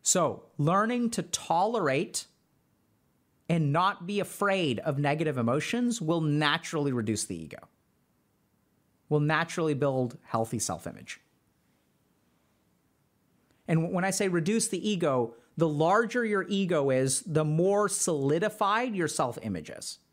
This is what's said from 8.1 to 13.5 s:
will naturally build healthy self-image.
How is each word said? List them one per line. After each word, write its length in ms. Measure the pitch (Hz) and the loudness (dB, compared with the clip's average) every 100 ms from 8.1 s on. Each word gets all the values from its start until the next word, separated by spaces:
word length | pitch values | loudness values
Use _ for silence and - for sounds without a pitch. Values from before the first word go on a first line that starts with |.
| _ _ _ _ _ _ _ _ _ _ | _ _ _ _ _ _ _ _ _ _
will 100 | 151 | 0
naturally 540 | 147 156 165 - 160 | 2 0 -2 -2 -2
build 440 | 143 143 131 123 - - | 0 0 0 -2 -4 -6
healthy 340 | 113 113 117 | -2 -2 -2
self-image. 600 | - 85 - - - - _ _ _ _ _ _ _ _ _ _ _ _ _ _ _ _ _ _ _ _ _ _ _ | -4 -6 -8 -14 -16 -18 _ _ _ _ _ _ _ _ _ _ _ _ _ _ _ _ _ _ _ _ _ _ _